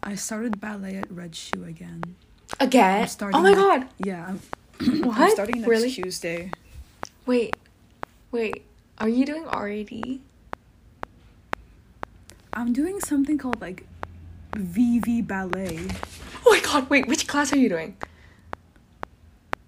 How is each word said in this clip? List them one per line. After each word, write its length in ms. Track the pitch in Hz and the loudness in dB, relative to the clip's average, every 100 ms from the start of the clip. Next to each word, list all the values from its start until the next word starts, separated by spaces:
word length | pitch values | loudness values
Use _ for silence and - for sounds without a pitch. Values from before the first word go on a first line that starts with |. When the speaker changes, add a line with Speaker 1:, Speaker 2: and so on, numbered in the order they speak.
Speaker 1:
I 120 | - 196 | -6 -8
started 440 | - 220 233 202 | -6 -6 -4 -6
ballet 360 | 214 208 196 190 | -8 -10 -10 -10
at 140 | - | -12
Red 240 | 175 175 | -14 -14
Shoe 300 | 165 - 190 | -14 -10 -8
again. 380 | 175 165 175 170 170 - - _ _ - | -8 -14 -14 -12 -12 -12 -20 _ _ 0
Speaker 2:
Again? 420 | 269 262 190 196 | 4 6 6 6
Speaker 1:
I'm 60 | - | 0
starting 300 | - 202 240 | -4 0 4
Speaker 2:
Oh 40 | |
my 80 | 370 | 6
Speaker 1:
ne-, 40 | 403 | 6
Speaker 2:
God! 300 | 392 311 254 - | 6 4 0 -8
Speaker 1:
yeah, 280 | 190 180 175 | -8 -8 -8
I'm, 120 | 190 - - | -10 -12 -18
<clears throat> 180 | _ - | _ -4
I'm 220 | - 302 | 0 2
Speaker 2:
What? 300 | 277 220 339 | 0 4 4
Speaker 1:
starting 280 | 427 208 247 | 4 0 -2
next 80 | 233 | 2
Speaker 2:
Really? 220 | 226 240 | 4 2
Speaker 1:
Tuesday. 600 | 254 185 185 170 170 185 - _ - - _ - _ | -2 -6 -6 -6 -6 -8 -12 _ -20 -20 _ -14 _
Speaker 2:
Wait. 320 | - 247 226 - _ _ _ _ - _ _ | 0 2 2 -4 _ _ _ _ -16 _ _
Wait. 320 | 240 220 196 - _ _ - | -4 -4 -6 -12 _ _ -4
Are 100 | 220 | 0
you 160 | 233 | 2
doing 220 | 285 302 330 | 2 -2 -4
R 220 | - 202 | -4 -4
A 140 | 208 | -6
D? 380 | 208 226 233 262 - _ - - _ _ - - - _ - - _ - - - _ - - - _ - _ | -8 -10 -8 -10 -12 _ -16 -16 _ _ -20 -16 -16 _ -20 -20 _ -12 -12 -20 _ -18 -18 -18 _ -20 _
Speaker 1:
I'm 200 | - 240 | -6 -2
doing 280 | 247 311 392 | 0 -2 -4
something 380 | - 294 277 302 | -2 0 0 0
called, 220 | 262 240 | -4 -8
like, 240 | 175 180 - - - - - - - | -10 -12 -16 -16 -16 -16 -20 -20 -12
V 460 | 214 185 175 247 240 | -8 -6 0 0 2
V 220 | 208 233 | 0 -2
Ballet. 680 | 185 196 190 185 190 160 185 190 - - - - | -4 -6 -6 -6 -6 -6 -8 -10 -12 -14 -16 4
Speaker 2:
Oh 60 | 508 | 6
my 100 | 392 | 6
God, 280 | - 294 262 | 6 0 4
wait, 180 | 277 247 | 2 4
which 180 | 320 - | 0 0
class 260 | 285 285 | 0 2
are 60 | 277 | 4
you 100 | 240 | 4
doing? 280 | 170 160 - - - - - - - _ _ _ _ - _ - _ _ - | 2 -4 -10 -16 -16 -20 -20 -16 -16 _ _ _ _ -14 _ -20 _ _ -12